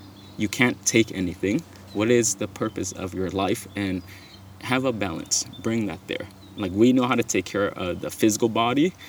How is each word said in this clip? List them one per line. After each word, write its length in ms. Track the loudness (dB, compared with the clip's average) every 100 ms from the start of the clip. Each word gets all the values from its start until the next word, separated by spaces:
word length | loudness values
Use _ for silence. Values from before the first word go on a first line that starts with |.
| -20 -20 -14 -4
You 120 | -2
can't 320 | 2 2 2 2
take 260 | 2 2 0
anything. 460 | -4 -2 -2 -2 -4 -16 -8
What 160 | 0 4
is 260 | 4 4 -2
the 100 | -6
purpose 440 | -4 -4 -4 -8
of 200 | -6 -6
your 160 | -4 -2
life? 360 | 0 0 0 -4 -6
And 260 | -4 -4 -8 -18 -20 -20 -20 -12
have 240 | -2 0
a 80 | 0
balance. 520 | -2 -4 -6 -4 -4 -4 -6
Bring 240 | -2 -2 -2
that 120 | -6 -8
there. 200 | -10 -10 -18 -14 -6
Like, 160 | -2
we 200 | 4 6
know 140 | 6 4
how 80 | 2
to 60 |
take 200 | 0 -2
care 240 | -2 -2 -2
of 320 | -2 -4 -4
the 100 | -6
physical 380 | 2 2 4 2
body. 440 | 2 2 2 2 0